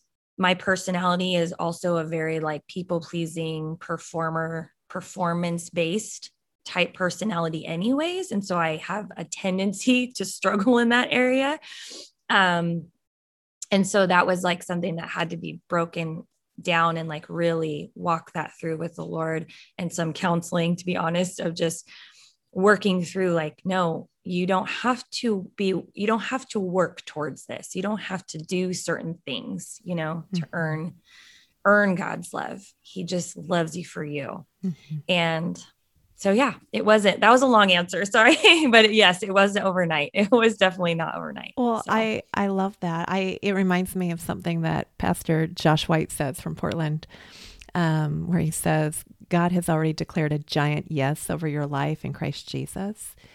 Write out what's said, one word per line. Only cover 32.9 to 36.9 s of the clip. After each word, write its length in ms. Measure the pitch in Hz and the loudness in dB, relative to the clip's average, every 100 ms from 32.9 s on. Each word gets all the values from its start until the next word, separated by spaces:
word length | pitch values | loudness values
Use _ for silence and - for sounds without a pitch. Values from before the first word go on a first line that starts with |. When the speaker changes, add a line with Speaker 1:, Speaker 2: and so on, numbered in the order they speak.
| 190 | -10
Speaker 1:
just 320 | 170 180 170 180 | -6 -4 -6 -10
loves 400 | 160 175 160 165 | -2 -2 -2 -6
you 80 | |
for 180 | 165 - | -12 -10
you." 440 | 151 147 131 - - _ | -8 -8 -8 -10 -14 _
Speaker 2:
Mm-hmm. 320 | 190 151 - 151 - | -6 -6 -8 -8 0
Speaker 1:
And 520 | 175 165 160 175 175 - _ _ _ _ - | 2 2 0 -2 -8 -14 _ _ _ _ -4
so, 160 | 196 | 2
yeah, 220 | 208 269 - - | 4 2 -2 -6
it 120 | 208 | -2
wasn't, 360 | 196 | 6